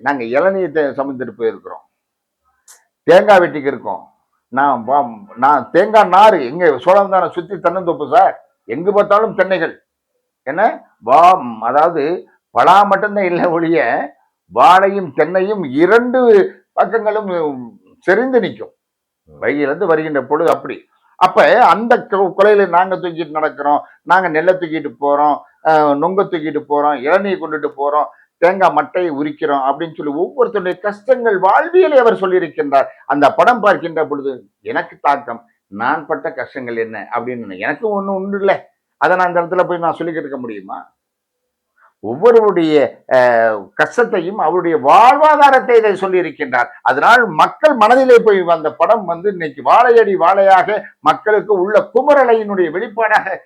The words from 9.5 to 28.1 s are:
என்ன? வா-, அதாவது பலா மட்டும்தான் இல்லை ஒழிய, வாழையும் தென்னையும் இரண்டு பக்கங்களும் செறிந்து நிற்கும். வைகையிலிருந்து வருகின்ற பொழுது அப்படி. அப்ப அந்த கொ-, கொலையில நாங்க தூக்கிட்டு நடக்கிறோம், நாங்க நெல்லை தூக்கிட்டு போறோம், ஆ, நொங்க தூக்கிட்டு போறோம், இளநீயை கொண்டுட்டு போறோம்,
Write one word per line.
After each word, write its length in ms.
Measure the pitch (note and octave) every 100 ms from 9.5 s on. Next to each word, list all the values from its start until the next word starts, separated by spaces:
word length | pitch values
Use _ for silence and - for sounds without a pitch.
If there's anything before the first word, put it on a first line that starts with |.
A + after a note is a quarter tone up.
| F#3 D#3 F#2 _ _ _ _ _ _
என்ன? 480 | B2+ D#3 A3 - - _ A2
வா-, 520 | C#3+ F3 F3+ B2 A2
அதாவது 640 | A#2 C#3 E3 E3 C#3+ F3+ - _ _
பலா 320 | A2+ C#3+ F#3+
மட்டும்தான் 420 | G#3 F#3+ G#3 G3+
இல்லை 200 | F#3 F3
ஒழிய, 640 | F3+ E3 E3 E3 A#2+ D3 C#4 - _ _ _
வாழையும் 600 | F#2+ D3+ F#3 G3 G3+ F3
தென்னையும் 480 | C#3+ D#3 F#3+ F#3+ G#3+ D3+
இரண்டு 480 | C3+ F3 A3+ B3 B3+ A#3+ G#3 F#3+ - _ -
பக்கங்களும் 880 | F#3 A3 G#3 G#3+ G3+ F3 D3+ C3 A#2 G2 _ _
செறிந்து 420 | - G3 C4 B3+
நிற்கும். 300 | F3 G#2+ G#2+ _ _ _ _ _ _ D2+
வைகையிலிருந்து 440 | G#2 C#3+ C3+ D#3+
வருகின்ற 400 | F#3+ D#3 D#3 C#3+
பொழுது 260 | B2 D3+ E3
அப்படி. 360 | C3 C#3 G2 _ _ _ -
அப்ப 480 | - - D3+ G#3
அந்த 340 | G#3 F3+ A#3 A#3+
கொ-, 340 | - G3 F#3+ E3
கொலையில 320 | G#3 G#3 F#3+
நாங்க 280 | E3+ F#3+ F3+
தூக்கிட்டு 420 | F3 D#3+ D#3+ D#3
நடக்கிறோம், 400 | D3+ C3+ C#3+ C#3+ - _
நாங்க 260 | - F#3 F3+
நெல்லை 260 | D#3 F3
தூக்கிட்டு 400 | F#3 E3+ D#3 C#3+ A#2+
போறோம், 360 | C#3+ C#3+ D3 C#3 - _ D#3
ஆ, 280 | D#3 D3
நொங்க 280 | C#3+ E3 F#3+
தூக்கிட்டு 420 | F#3+ F3 D#3 D3+ -
போறோம், 280 | D3 D3 C#3
இளநீயை 380 | C3+ F#3 G3 F3
கொண்டுட்டு 340 | D#3+ D#3 D3 -
போறோம், 280 | C#3+ D3 C#3